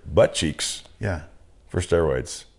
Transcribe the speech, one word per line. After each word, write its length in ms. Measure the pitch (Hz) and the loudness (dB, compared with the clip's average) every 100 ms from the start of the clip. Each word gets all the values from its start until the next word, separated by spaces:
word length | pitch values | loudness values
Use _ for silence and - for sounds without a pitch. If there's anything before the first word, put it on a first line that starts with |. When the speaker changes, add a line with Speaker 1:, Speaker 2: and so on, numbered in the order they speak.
| - | -2
Speaker 1:
butt 280 | 76 - | 4 4
cheeks 500 | - 80 73 - - - - | 4 -2 -2 -6 -8 -14 -8
Speaker 2:
Yeah. 220 | 107 85 - - - - _ | -6 -6 -8 -20 -20 -20 _
Speaker 1:
for 120 | 87 | -4
steroids. 640 | 90 85 80 65 64 - - | 2 2 4 0 -4 -12 -16